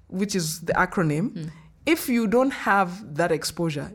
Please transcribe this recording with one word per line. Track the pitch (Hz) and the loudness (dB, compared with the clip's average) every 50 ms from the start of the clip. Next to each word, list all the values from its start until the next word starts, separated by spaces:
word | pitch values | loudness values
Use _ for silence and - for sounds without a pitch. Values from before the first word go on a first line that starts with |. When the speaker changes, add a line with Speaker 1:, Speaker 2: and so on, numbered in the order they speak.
| - - | -18 -8
Speaker 1:
which | 185 185 208 202 - | -4 -2 -2 0 0
is | 185 160 156 156 - | -2 -2 -2 -4 -6
the | 165 - - | -4 -2 0
acronym, | - 180 180 - 208 165 151 147 156 202 - | 2 0 2 2 0 2 2 2 0 -2 -2
Speaker 2:
Mm. | - 175 156 165 - - - - - _ - | -4 -8 -10 -12 -12 -16 -20 -20 -20 _ 0
Speaker 1:
if | 285 330 320 - 277 | 2 2 2 2 0
you | 240 240 226 | 2 2 2
don't | 196 220 247 262 269 | 4 4 4 4 2
have | - - - 233 196 202 190 175 180 202 226 143 151 | 0 -2 0 2 4 4 2 0 -4 -10 -12 -6 -2
that | 151 170 170 | 0 2 2
exposure, | 165 147 - - - - 170 165 143 143 143 160 | 0 0 -2 -6 -4 -2 -2 -2 -2 -4 -8 -8